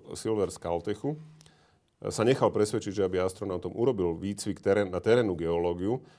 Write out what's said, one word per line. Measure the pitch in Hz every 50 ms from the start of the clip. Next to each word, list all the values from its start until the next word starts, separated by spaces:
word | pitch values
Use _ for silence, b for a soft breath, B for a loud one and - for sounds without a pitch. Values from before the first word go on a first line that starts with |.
| - - -
Silver | - - 113 110 104 95 87
z | 85 -
Caltechu, | - 85 85 85 82 107 101 - - 139 156 156 b b b b b b b b b b b b b _ _ _ -
sa | 98 - - 110
nechal | 120 139 - 120 101
presvedčiť, | - 104 104 - - 107 - 101 92
že | 104 98
aby | 90 95 90
astronautom | 92 92 - - 101 98 92 90 87 90 -
urobil | 110 120 135 120 98 90 85 82
výcvik | 85 90 101 101 - - 104 90
terén-, | - - 101 98 104 101 92
na | 90
terénnu | 87 - 110 117 127 113 98 90
geológiu | 80 82 82 85 85 85 87 87 87 92 104 123 143 b b b